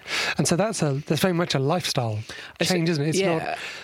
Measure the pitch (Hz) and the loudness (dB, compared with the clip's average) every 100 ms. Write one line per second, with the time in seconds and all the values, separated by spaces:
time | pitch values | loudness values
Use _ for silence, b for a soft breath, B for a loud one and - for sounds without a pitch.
0 | B B B - 151 170 214 202 151 139 | B B B 0 2 2 0 0 0 0
1 | - 156 190 170 175 143 135 175 - - | 0 2 2 2 0 0 2 0 0 -2
2 | 117 107 110 B B - 165 180 165 160 | -2 -2 -6 B B -2 2 2 2 2
3 | 151 170 190 165 - - B B | 2 2 2 0 -2 -6 B B